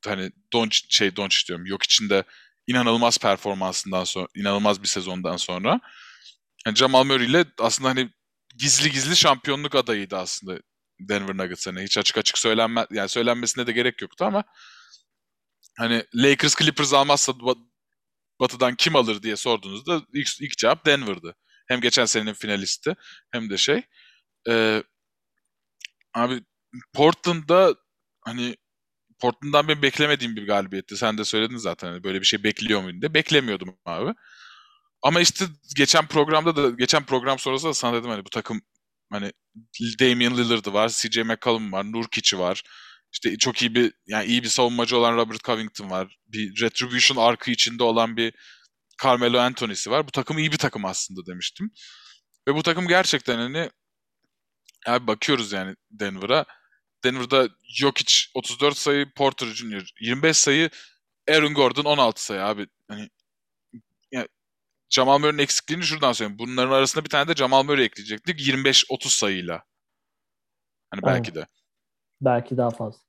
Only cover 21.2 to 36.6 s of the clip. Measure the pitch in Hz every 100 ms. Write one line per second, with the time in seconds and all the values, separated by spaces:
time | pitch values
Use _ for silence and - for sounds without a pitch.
21.2 | 82 - _ _ _ 127 120 123 117 113
22.2 | 107 104 107 101 98 - - 185 - -
23.2 | _ 123 110 98 - 165 - _ _ _
24.2 | _ _ - 117 110 107 - _ _ _
25.2 | _ _ _ _ _ _ - _ _ 117
26.2 | 120 127 _ _ _ 127 - - 151 170
27.2 | - 170 147 175 190 - _ _ _ _
28.2 | - 120 123 113 _ _ _ _ _ _
29.2 | 123 120 147 147 151 151 139 - 151 143
30.2 | 120 110 101 104 95 95 - 101 117 107
31.2 | 107 110 113 123 101 85 90 87 95 95
32.2 | 92 107 104 107 107 104 92 90 127 156
33.2 | 151 151 131 98 92 92 - 82 123 233
34.2 | _ - - - _ _ _ _ 135 170
35.2 | 175 - 190 151 _ 143 139 165 156 156
36.2 | 147 156 165 156